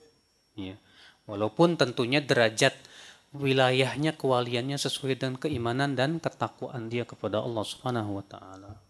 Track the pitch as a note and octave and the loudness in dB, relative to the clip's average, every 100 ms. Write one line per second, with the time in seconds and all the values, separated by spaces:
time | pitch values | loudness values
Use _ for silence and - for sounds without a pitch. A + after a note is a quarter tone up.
0 | _ _ _ _ _ - F#2+ G2 _ - | _ _ _ _ _ -12 -12 -12 _ -20
1 | - _ - G2+ A2 - F3 D#3+ B2+ A#2+ | -20 _ -8 -2 0 4 4 6 0 0
2 | A#2+ C#3+ C3+ B2 A2+ G#2+ C#3 - - - | 0 0 2 4 4 4 2 2 -20 -20
3 | - - _ C#3 C#3 C3 B2+ C3 C3 B2 | -20 -20 _ -4 0 4 4 4 2 0
4 | D#3 D#3 C3+ B2 A#2+ A#2+ C3 C#3+ C#3 - | -2 0 2 2 2 -2 -2 -4 -4 -4
5 | C3+ B2 C3 B2+ D#3+ C3 A#2 B2 C#3+ B2+ | -4 -2 -4 -4 -4 -2 -2 0 0 2
6 | C3+ E3 C#3 - A2+ - B2+ C3 A2 A#2+ | 0 0 -4 -4 -6 -6 -10 -8 -6 -6
7 | A#2 - G#2+ G#2 B2+ A2+ G2 - C3 A#2+ | -6 -6 -2 -2 -2 -4 -6 -6 -4 -2
8 | G#2 G2 - G2 F#2+ F#2+ G2 G2+ | -4 -6 -10 -16 -18 -18 -18 -20